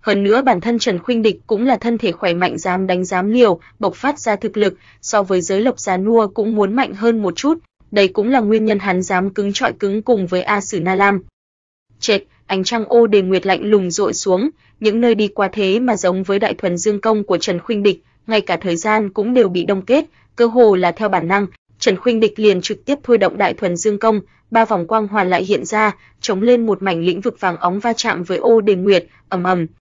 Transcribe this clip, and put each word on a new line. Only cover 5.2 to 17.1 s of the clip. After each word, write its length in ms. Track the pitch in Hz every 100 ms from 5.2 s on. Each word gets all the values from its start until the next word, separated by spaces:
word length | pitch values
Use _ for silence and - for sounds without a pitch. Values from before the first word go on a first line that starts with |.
với 180 | 196 190
giới 200 | 170 196
lộc 200 | 233 247
già 160 | - 185
nua 300 | 196 226 208
cũng 280 | 202 214
muốn 220 | 214 196 233
mạnh 180 | 247
hơn 280 | 196 233 226
một 140 | 196 170
chút, 220 | 277 330 _ _ _
đây 180 | 208 196
cũng 220 | 190 214
là 100 | 269
nguyên 240 | 214 220
nhân 140 | 214 208
hắn 240 | 202 185
dám 280 | 185 185 190
cứng 220 | 190 202
trọi 200 | 196 254
cứng 300 | - 202 202
cùng 240 | 214 226 185
với 160 | 180
A 180 | - 208
Sử 200 | 196 196
Na 140 | 170
Lam. 280 | 190 202 202 - _ _ _ _ _ _ _
Trệt, 220 | - 202 - _ _
ánh 180 | 190
trăng 200 | 185 240
Ô 220 | 214 240 233
Đề 160 | 202
Nguyệt 240 | 185 185 190
lạnh 180 | 185
lùng 260 | 208 208 185
dội 220 | 165 202
xuống, 380 | - 202 185 269 - _ _
những 200 | 214 214
nơi 140 | 240
đi 140 | 214 208
qua 200 | 208 196
thế 280 | 214 196 202
mà 160 | 247 202
giống 260 | 185 185
với 160 | 190 196
đại 160 | 208
thuần 220 | 180 196 175
dương 220 | 214 208
công 240 | 226